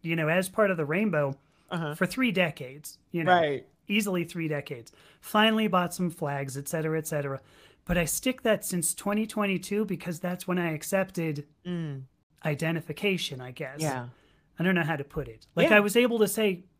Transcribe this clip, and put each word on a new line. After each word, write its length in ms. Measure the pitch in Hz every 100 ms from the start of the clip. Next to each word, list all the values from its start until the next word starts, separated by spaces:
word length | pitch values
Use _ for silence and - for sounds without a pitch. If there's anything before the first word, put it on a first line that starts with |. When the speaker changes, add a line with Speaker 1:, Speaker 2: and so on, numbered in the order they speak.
Speaker 1:
you 160 | 165 165
know, 100 | 156
as 220 | 175 185
part 220 | - 208
of 60 | 175
the 60 | 143
rainbow 520 | 170 214 156 139 135 _ _ _
Speaker 2:
Uh-huh. 260 | 175 156 151
Speaker 1:
for 100 | 185
three 280 | 254 254
decades, 640 | 185 175 - 127 139 - - _
you 120 | 170
know, 80 | 165
Speaker 2:
Right. 320 | 180 156 135 - _ -
Speaker 1:
easily 380 | 208 202 180 170
three 240 | 175 160
decades, 420 | 147 - 131 113 _ - _
finally 460 | - 214 220 220 214
bought 260 | 185 175
some 160 | - 180
flags, 480 | 160 147 139 139 131
et 100 | 139
cetera, 300 | 165 156 160
et 100 | 156
cetera." 320 | 151 139 135 - - - _ -
But 120 | 175
I 60 |
stick 380 | 165 - 262 254
that 240 | 226 214 -
"since 280 | 180 156
twenty 320 | - 202 208 220
twenty-two" 600 | 220 202 180 185 202 208
because 340 | 185 180 160
that's 260 | 180 180 -
when 80 | 180
I 140 | 175
accepted 720 | 156 - 196 190 185 160 147 143 _ 180
Speaker 2:
Mm. 360 | 175 160 135 131 _ _ _ 156
Speaker 1:
identification, 920 | 147 160 165 - 147 202 180 - 131
I 120 | 127
guess. 280 | 123 139 143
Speaker 2:
Yeah. 280 | 156 131 123 - _ _ _ -
Speaker 1:
I 40 |
don't 120 | 175 180
know 80 |
how 120 | 156 151
to 80 |
put 240 | - - 123
it. 200 | 113 - -
Like, 140 | 311
Speaker 2:
Yeah. 80 | 214
Speaker 1:
I 20 |
was 160 | 208 233
able 240 | 240 233
to 80 | 202
say 380 | 214 214 175 -